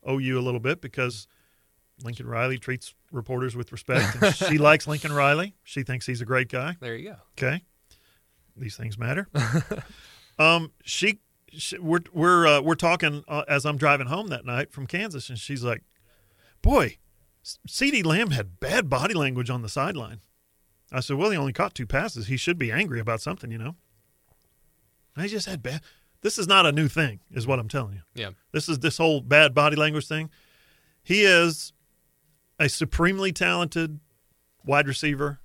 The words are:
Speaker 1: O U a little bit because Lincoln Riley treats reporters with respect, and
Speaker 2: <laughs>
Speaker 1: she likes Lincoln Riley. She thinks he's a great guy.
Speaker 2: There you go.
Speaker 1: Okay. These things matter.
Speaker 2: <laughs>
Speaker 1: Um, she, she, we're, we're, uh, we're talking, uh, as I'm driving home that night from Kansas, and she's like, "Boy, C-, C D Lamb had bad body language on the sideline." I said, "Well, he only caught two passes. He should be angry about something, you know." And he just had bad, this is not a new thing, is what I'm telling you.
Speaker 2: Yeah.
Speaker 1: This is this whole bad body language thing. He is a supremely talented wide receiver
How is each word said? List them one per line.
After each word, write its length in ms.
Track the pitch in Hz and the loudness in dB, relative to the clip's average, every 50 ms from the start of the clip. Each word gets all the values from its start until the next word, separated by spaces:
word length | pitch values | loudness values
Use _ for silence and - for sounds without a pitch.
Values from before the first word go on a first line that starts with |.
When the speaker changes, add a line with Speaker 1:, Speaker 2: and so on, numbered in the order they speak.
| _ 135 | _ -2
Speaker 1:
O 100 | 135 139 | -2 -2
U 200 | 135 127 131 127 | 0 0 -2 0
a 20 | |
little 200 | 123 127 120 120 | 0 0 -2 -2
bit 200 | 113 127 156 - | -2 -2 -4 -4
because 460 | - 135 - - 127 123 117 104 - _ _ _ _ _ _ _ _ _ _ _ _ _ _ _ 131 | -6 -12 -4 -4 -4 -4 -4 -8 -16 _ _ _ _ _ _ _ _ _ _ _ _ _ _ _ -12
Lincoln 240 | 117 120 110 127 120 | -12 -12 -10 -10 -6
Riley 300 | 117 117 120 127 131 127 | -4 -2 -2 -2 -2 -4
treats 360 | - - 131 127 - - - _ _ _ | -6 -6 -8 -8 -8 -14 -20 _ _ _
reporters 460 | - 131 110 - 131 123 127 127 113 | -10 -10 -8 -6 -4 -4 -4 -4 -4
with 160 | 120 123 - - | -6 -10 -10 -12
respect, 500 | 120 - - 127 131 113 98 107 117 214 | -16 -6 0 2 2 2 2 2 2 2
and 100 | 202 156 | 2 4
Speaker 2:
<laughs> 20 | |
Speaker 1:
she 200 | - 190 185 151 | 2 0 2 2
likes 300 | 151 147 147 156 156 - | 6 8 8 8 6 4
Lincoln 260 | - 151 147 - 156 147 | -2 -6 -4 -4 -4 0
Riley. 440 | 143 139 139 143 156 180 202 196 _ _ | 2 4 4 4 2 0 -4 -8 _ _
She 180 | - - 147 131 | -12 -8 -8 -6
thinks 240 | 110 127 123 - | -6 -6 -6 -4
he's 140 | - 127 117 | -6 -6 -6
a 40 | 127 | -4
great 240 | 110 131 127 127 120 | -2 0 0 0 0
guy. 280 | - 127 127 156 175 170 | -4 -6 -6 -6 -8 -10
Speaker 2:
There 140 | - 123 117 | -10 -10 -10
you 140 | 113 147 202 | -10 -12 -14
go. 80 | - - _ _ _ | -18 -20 _ _ _
Speaker 1:
Okay. 260 | - 139 127 147 180 _ _ _ _ _ _ _ _ _ _ _ _ _ _ _ _ _ _ _ | -4 -4 -2 -2 -4 _ _ _ _ _ _ _ _ _ _ _ _ _ _ _ _ _ _ _
These 200 | 117 127 110 - | -12 -12 -12 -10
things 200 | - 117 117 104 | -8 -10 -8 -8
matter. 300 | 101 110 117 139 175 202 - _ | -6 -4 -4 -4 -4 -4 -4 _
Speaker 2:
<laughs> 1040 | 147 123 110 123 160 - - 208 - - - - - - - - - _ _ _ - | -2 -2 0 0 -2 -2 -2 -8 -10 -10 -14 -18 -20 -20 -20 -20 -20 _ _ _ 2
Speaker 1:
Um, 320 | 156 160 165 170 165 151 _ _ _ | 4 4 4 4 0 -4 _ _ _
she, 340 | - - - - 208 214 208 _ _ _ _ _ _ | -8 -4 -2 0 0 -2 -2 _ _ _ _ _ _
she, 300 | - 160 - - - - | -14 -10 -10 -10 -8 -6
we're, 240 | 180 160 165 175 170 - - | -2 0 0 0 -2 -4 -2
we're, 340 | 160 156 175 180 175 170 | 2 4 6 6 8 8
uh, 140 | 160 147 143 | 8 8 6
we're 140 | 135 160 165 | 6 2 0
talking, 480 | 156 - 170 170 175 - 156 147 147 - | 2 4 2 2 4 2 0 -2 -2 -8
uh, 160 | - 156 147 - - | -6 -6 -6 -2 0
as 160 | 147 143 135 | 0 0 2
I'm 120 | 151 147 139 | 0 -2 2
driving 280 | 143 147 143 139 131 | 4 4 4 4 2
home 220 | 120 147 180 220 208 | -2 -4 -4 -4 -6
that 160 | 151 123 - | -8 -8 -6
night 260 | 127 120 123 147 - | -4 -4 -4 -4 -4
from 160 | - - 139 | -8 -12 -12
Kansas, 420 | 120 - 175 208 226 165 135 120 - | -6 -6 -6 -6 -6 -8 -10 -12 -10
and 100 | 127 110 | -12 -12
she's 260 | - - 139 131 117 | -8 -8 -8 -4 -2
like, 180 | 123 117 101 _ _ _ _ _ _ _ _ _ _ _ _ _ _ _ _ - | -4 -4 -4 _ _ _ _ _ _ _ _ _ _ _ _ _ _ _ _ 4
"Boy, 360 | - 277 262 156 113 - _ _ _ _ _ _ _ _ _ _ | 6 6 6 4 2 -2 _ _ _ _ _ _ _ _ _ _
C-, 160 | - - _ _ | -16 -16 _ _
C 240 | - - - 262 277 | -10 -4 0 0 2
D 120 | 294 240 190 | 2 2 2
Lamb 260 | 160 160 185 233 208 | 4 2 2 2 0
had 300 | 147 123 104 95 87 _ | 0 -2 -2 -6 -8 _
bad 280 | - 131 180 247 220 143 | -6 0 0 0 2 2
body 260 | 139 127 139 190 190 | 0 0 0 0 0
language 360 | 175 147 135 127 123 123 120 | 0 0 0 0 -2 -4 -4
on 120 | 131 123 117 | -4 -6 -6
the 60 | 104 | -6
sideline." 520 | - 139 135 170 202 151 117 98 - 107 _ _ _ _ _ _ _ _ _ _ _ _ _ _ - | -4 -2 -2 -2 -4 -6 -10 -12 -14 -20 _ _ _ _ _ _ _ _ _ _ _ _ _ _ -6
I 80 | 131 | -6
said, 160 | 123 - 143 | -4 -2 -2
"Well, 140 | 139 170 214 | 0 2 2
he 60 | 208 | 2
only 160 | 165 143 135 123 | 0 0 -2 -2
caught 200 | - 180 202 - | -2 -4 -4 -4
two 120 | - 127 | -8 -6
passes. 420 | 104 - 135 175 226 - 120 110 98 | -2 -2 -2 -2 -2 -6 -8 -6 -4
He 80 | 131 | -4
should 220 | 123 - - 175 175 | -4 0 -2 -2 0
be 120 | 131 117 | -2 -2
angry 300 | 110 147 208 185 123 117 | 0 -2 -2 -2 -4 -4
about 200 | 110 110 117 110 - | -2 -2 -4 -4 -4
something, 280 | 147 185 196 - - | -6 -8 -8 -10 -12
you 80 | 113 113 | -10 -10
know." 160 | 110 135 175 _ _ _ _ _ _ _ _ _ _ _ _ _ _ _ _ _ _ _ _ _ _ _ _ _ _ _ _ | -10 -10 -12 _ _ _ _ _ _ _ _ _ _ _ _ _ _ _ _ _ _ _ _ _ _ _ _ _ _ _ _
And 80 | 139 170 | -8 -6
he 60 | 202 | -4
just 180 | 214 214 180 - | -4 -6 -6 -6
had 140 | 190 156 110 | -8 -8 -8
bad, 160 | 123 135 156 - - _ _ _ _ _ _ _ | -8 -8 -8 -10 -12 _ _ _ _ _ _ _
this 120 | 208 - - | -4 -2 -2
is 100 | 196 170 | -4 0
not 180 | 196 196 180 | 2 2 2
a 60 | 160 143 | 2 2
new 160 | 151 156 139 | 2 0 0
thing, 320 | - 160 156 131 107 98 _ _ | 0 0 -2 -2 -4 -8 _ _
is 160 | - 135 113 | -8 -8 -4
what 140 | 120 135 127 | -2 -2 -2
I'm 80 | 117 110 | -4 -4
telling 260 | - 143 127 101 98 | -6 -6 -6 -6 -10
you. 60 | 98 82 _ _ | -14 -16 _ _
Speaker 2:
Yeah. 140 | 120 113 98 95 _ _ _ | -12 -12 -12 -12 _ _ _
Speaker 1:
This 180 | - 156 147 - | -6 -6 -4 -2
is 120 | 160 131 | -4 -2
this 160 | 120 165 - - | -2 -2 0 2
whole 220 | 165 160 156 143 | 2 2 2 2
bad 340 | 131 120 139 151 156 143 127 | 0 4 6 6 6 6 6
body 220 | 147 147 151 151 | 4 4 4 4
language 320 | 151 151 156 151 151 - - | 2 0 0 0 -2 -4 -4
thing. 200 | 156 156 160 156 _ _ _ _ _ _ _ _ _ _ _ _ _ _ | -6 -6 -6 -8 _ _ _ _ _ _ _ _ _ _ _ _ _ _
He 220 | _ - 175 208 208 | _ 0 2 6 8
is 500 | 196 185 170 170 170 160 - - - _ _ _ _ _ _ _ _ _ _ _ _ _ _ _ _ _ _ | 8 8 8 6 6 2 -2 -8 -14 _ _ _ _ _ _ _ _ _ _ _ _ _ _ _ _ _ _
a 100 | 151 143 | 0 0
supremely 600 | - - 160 131 - - 165 175 196 190 196 190 | 0 0 -4 -2 0 0 0 0 0 0 -2 -4
talented 720 | 170 - 180 175 180 175 175 156 - 170 165 165 156 151 _ _ _ _ _ _ _ _ _ _ _ _ _ | -2 0 0 0 0 0 -2 -2 -2 -2 -4 -4 -4 -10 _ _ _ _ _ _ _ _ _ _ _ _ _
wide 240 | - 139 143 147 139 | 0 2 2 2 2
receiver 500 | 131 - - 151 147 135 143 147 143 - - | -2 -2 -2 -2 -2 -2 -2 -4 -4 -8 -14